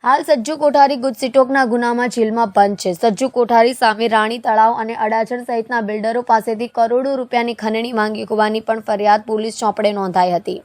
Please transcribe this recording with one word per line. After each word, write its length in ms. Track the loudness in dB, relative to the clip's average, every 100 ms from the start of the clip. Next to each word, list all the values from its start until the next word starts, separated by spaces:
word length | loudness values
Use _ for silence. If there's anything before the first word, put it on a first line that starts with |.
હાલ 180 | 2 0
સજ્જુ 320 | 2 0 0 0
કોઠારી 400 | 2 4 4 4
ગુજસીટોકના 640 | -2 -4 0 2 2 2
ગુનામાં 460 | 2 0 0 -2 -2
જેલમાં 360 | 0 -2 0 0
બંધ 260 | 2 2 2
છે. 100 | -4
સજ્જુ 340 | 0 0 0 -2
કોઠારી 460 | 0 2 4 4
સામે 340 | 2 0 0 0
રાણી 300 | 2 0 -2
તળાવ 420 | 0 4 2 2
અને 160 | -6 -4
અડાજણ 480 | -2 -2 -2 -6
સહિતના 340 | -6 -6 -4 -4
બિલ્ડરો 420 | -4 -4 -2 -4
પાસેથી 440 | 2 0 2 -6 -6
કરોડો 480 | -2 0 0 0
રૂપિયાની 400 | -4 -2 -2 -2
ખંડણી 380 | -4 -4 -4 -4
માંગી 340 | -2 -2 -4 -6
હોવાની 300 | -2 0 -2
પણ 220 | -4 -6 -4
ફરિયાદ 360 | -2 2 2 0
પોલીસ 300 | -4 -4 -4
ચોપડે 340 | -4 0 -2
નોંધાઈ 420 | 0 -2 0 2
હતી. 220 | 0 -4 -10